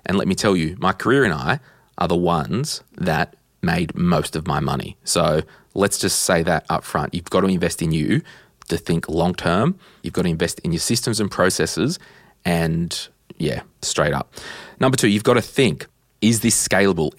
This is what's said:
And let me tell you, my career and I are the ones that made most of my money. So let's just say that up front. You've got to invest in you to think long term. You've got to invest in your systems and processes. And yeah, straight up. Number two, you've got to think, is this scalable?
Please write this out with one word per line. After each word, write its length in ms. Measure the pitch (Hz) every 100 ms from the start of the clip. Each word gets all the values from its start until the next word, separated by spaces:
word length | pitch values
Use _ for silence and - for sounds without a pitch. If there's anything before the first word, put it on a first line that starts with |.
| -
And 120 | 95
let 100 | 92
me 80 | -
tell 220 | 107 92
you, 180 | 80 90
my 140 | 92
career 320 | - 113 135
and 100 | 113
I 280 | 76 64 135 - _ _ -
are 120 | 85
the 80 | 87
ones 640 | 87 82 71 107 151 - - -
that 400 | 85 78 78 - _ _
made 340 | 87 85 82 -
most 400 | 87 80 - 82
of 100 | 80
my 140 | 73
money. 380 | 69 69 - - -
So 360 | - 80 78 - - _
let's 240 | - 98 -
just 260 | 98 -
say 200 | - 87
that 220 | 82 80 -
up 140 | 82
front. 300 | - 82 73
You've 160 | 85 -
got 120 | 95
to 60 | 95
invest 340 | 92 85 -
in 120 | 82
you 280 | 80 76 160 - - _ _ -
to 80 | 82
think 320 | - 82 -
long 260 | 80 87
term. 460 | 87 87 90 139 190 - -
You've 120 | 85
got 100 | 90
to 40 | 87
invest 320 | 80 85 - 87
in 80 |
your 80 | 82
systems 400 | - 117 - 107
and 100 | 101
processes. 640 | - 92 - 82 - 120 180 - - - _
And 640 | 92 85 80 82 85 - - _ _ -
yeah, 240 | 76 65 - _
straight 300 | - - 76
up. 220 | 71 - - - - - -
Number 160 | 131 131
two, 100 | 113
you've 160 | 101
got 120 | 127 120
to 60 |
think, 460 | - - 123 71 - _ _ _
is 220 | 107 113
this 260 | 117 - -
scalable? 460 | 98 98 85 78